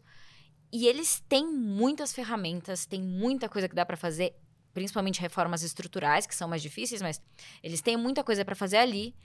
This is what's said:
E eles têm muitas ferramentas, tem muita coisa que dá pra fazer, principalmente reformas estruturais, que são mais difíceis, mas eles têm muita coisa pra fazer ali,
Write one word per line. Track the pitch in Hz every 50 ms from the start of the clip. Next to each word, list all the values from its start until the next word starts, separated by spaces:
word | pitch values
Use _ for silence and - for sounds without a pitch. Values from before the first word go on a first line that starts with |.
| _ - - - - - - - - - - _ _ -
E | - 233 240
eles | 240 247 294 330 294 - - -
têm | - 277 269 302
muitas | 330 311 269 233 208 196 202 226 269 302 302 294 - -
ferramentas, | 262 247 214 240 214 185 165 170 180 165 - 185 175 -
tem | - 196 190
muita | 185 185 180 185 214 247 277 254 240 214
coisa | - 208 185
que | 185 -
dá | 175 170
pra | - 180
fazer, | 160 - 170 156 160 185 175 - - - _ _ _ _ _ -
principalmente | 185 190 196 - 220 190 190 185 -
reformas | 175 170 - 190 170 170 175 160 165
estruturais, | 160 - - 180 170 - 190 - 143 151 180 -
que | - -
são | - -
mais | 165 170 160
difíceis, | 151 151 - - 233 247 240 196
mas | 190 165 151 - - - - - - - - - -
eles | 170 165 160
têm | - 240 233
muita | 233 233 254 269 285 269
coisa | - 220 202 196
pra | 196 196
fazer | - 202 185 202
ali, | 220 247 254 208 196 214 233 - -